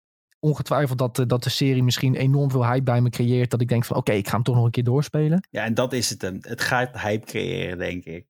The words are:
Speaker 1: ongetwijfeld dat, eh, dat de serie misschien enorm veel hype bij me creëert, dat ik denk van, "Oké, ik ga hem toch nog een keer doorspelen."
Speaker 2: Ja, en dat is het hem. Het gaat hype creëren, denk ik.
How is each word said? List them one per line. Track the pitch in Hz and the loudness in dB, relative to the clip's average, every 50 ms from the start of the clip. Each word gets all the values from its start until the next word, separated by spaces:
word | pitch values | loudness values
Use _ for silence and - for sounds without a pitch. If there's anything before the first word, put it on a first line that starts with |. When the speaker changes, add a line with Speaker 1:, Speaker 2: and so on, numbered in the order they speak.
| _ _ _ _ _ _ _ - | _ _ _ _ _ _ _ -2
Speaker 1:
ongetwijfeld | - 151 143 - 131 - 143 135 147 123 127 | 0 0 0 0 -2 0 0 0 2 0 0
dat, | 120 131 117 - - | 0 -2 -2 0 0
eh, | 127 | 2
dat | 120 127 123 - | 2 2 0 0
de | 127 | -2
serie | - - 139 135 131 127 127 | -2 0 0 2 2 2 2
misschien | 123 120 - 131 131 127 | 2 0 0 0 0 0
enorm | 127 131 135 139 143 143 135 | 2 2 2 2 2 2 2
veel | 131 131 120 | 2 2 2
hype | 117 123 135 131 | 2 2 2 2
bij | 127 120 120 | 2 2 4
me | 123 120 | 2 2
creëert, | 117 - 120 120 123 123 123 120 | 2 0 0 2 2 2 2 0
dat | - 113 | 0 -2
ik | 127 | 0
denk | 120 123 117 - | 2 0 0 0
van, | - - | 0 -2
"Oké, | - - - | -2 0 0
ik | 107 98 101 | 0 0 0
ga | - - | 0 0
hem | 107 123 | 0 0
toch | 135 120 | 2 2
nog | 120 117 | 4 2
een | 117 | 2
keer | - 127 117 | 2 0 0
doorspelen." | 120 123 147 147 - - 151 156 151 165 190 - _ | 2 2 0 0 0 -2 0 0 2 2 0 -2 _
Speaker 2:
Ja, | - 101 107 | -6 -4 -2
en | 117 113 | -2 0
dat | 120 127 123 131 | 0 0 0 0
is | 123 101 - | -2 -2 -4
het | 107 104 | -4 -6
hem. | 104 92 95 92 | -6 -8 -8 -8
Het | - - 117 - | -10 -12 -8 -4
gaat | - - 131 123 127 127 - 104 | -2 0 0 0 0 -2 -6 -6
hype | 92 104 107 110 - | -4 -2 -2 -2 -4
creëren, | - - 107 95 90 90 90 90 90 90 | -6 -6 -6 -4 -4 -4 -4 -6 -6 -6
denk | 87 90 87 90 90 - | -6 -6 -6 -6 -8 -10
ik. | 82 82 87 - | -12 -14 -16 -16